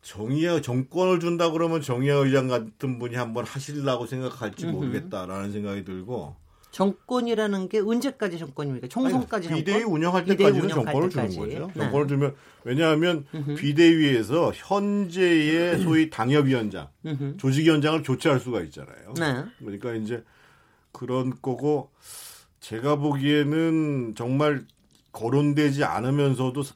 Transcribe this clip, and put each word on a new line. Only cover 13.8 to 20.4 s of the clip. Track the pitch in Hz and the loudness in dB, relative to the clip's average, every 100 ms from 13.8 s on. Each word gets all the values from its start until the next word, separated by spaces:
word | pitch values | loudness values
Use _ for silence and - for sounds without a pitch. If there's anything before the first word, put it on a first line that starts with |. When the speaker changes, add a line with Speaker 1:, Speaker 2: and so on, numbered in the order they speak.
| 165 165 147 127 104 151 143 | 8 8 6 4 2 2 2
Speaker 1:
현재의 | 95 - 196 202 202 196 170 180 170 151 160 170 175 | -2 -2 0 2 0 -2 2 4 6 4 2 2 2
소위 | 180 160 156 | 4 4 2
당협위원장, | - 113 147 135 131 107 90 71 _ 160 | 0 2 4 4 2 0 -6 -14 _ -8
Speaker 2:
음흠. | 143 139 139 | -6 -6 -2
Speaker 1:
조직위원장을 | 135 135 160 156 147 160 | 0 4 4 4 4 0
교체할 | 151 127 165 135 | 0 0 2 2
수가 | 120 113 | 0 -6
있잖아요. | 80 69 67 - 92 131 | -6 -12 -18 -20 -14 -4
Speaker 2:
네. | 160 127 180 - | -2 -2 -6 -12
Speaker 1:
그러니까 | 120 101 123 | -12 -10 -6
이제 | 113 107 117 - _ | -6 -6 -8 -10 _